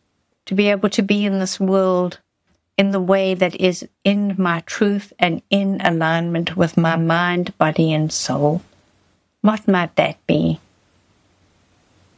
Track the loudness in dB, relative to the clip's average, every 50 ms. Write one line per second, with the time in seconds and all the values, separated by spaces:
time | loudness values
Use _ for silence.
0 | _ _ _ _ _ _ _ _ -10 -6 0 0 2 2 2 0 0 -2 0 0
1 | 0 0 0 0 0 -2 -2 -2 -2 -4 -4 -2 0 0 2 2 2 2 0 0
2 | -2 -2 -6 -10 _ _ _ _ _ _ _ _ _ _ 0 0 0 2 0 -2
3 | 0 2 2 2 2 0 0 0 -2 -2 -2 0 0 0 0 -2 -8 -16 _ _
4 | 0 0 0 0 0 -2 -2 0 0 0 0 -2 -6 -8 -2 0 0 0 0 -2
5 | -6 -8 -2 0 0 0 0 -4 _ -2 -2 0 0 0 -2 0 0 0 0 2
6 | 0 0 0 0 -2 -2 -2 -2 -4 -4 -2 -2 0 0 2 2 2 2 2 2
7 | 0 2 2 0 0 0 0 -2 -4 -4 0 0 0 0 2 0 0 0 2 0
8 | -2 -2 -4 -6 -4 -4 -2 0 0 0 0 -2 -6 _ _ _ _ _ _ _
9 | _ _ _ _ _ _ _ _ 0 0 0 0 0 2 2 2 0 -2 0 0
10 | 0 0 -2 _ -4 -2 -2 0 0 -2 -2 -4 _ _ _ _ _ _ _ _
11 | _ _ _ _ _ _ _ _ _ _ _ _ _ _ _ _ _ _ _ _
12 | _ _ _